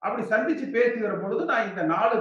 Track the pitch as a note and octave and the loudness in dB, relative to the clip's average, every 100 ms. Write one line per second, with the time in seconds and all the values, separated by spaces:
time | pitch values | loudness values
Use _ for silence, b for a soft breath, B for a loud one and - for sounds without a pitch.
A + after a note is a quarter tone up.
0 | G#3 A#3+ G3+ A3 E4+ D4+ - A#3 A#3+ A3+ | -6 -4 0 0 2 -2 -2 2 2 2
1 | G#3 F3 G3 A3+ E4+ A#3+ G3+ F#3 D#3+ E3+ | -2 -2 -2 -2 0 0 -2 -2 0 2
2 | A3+ A3+ | 2 2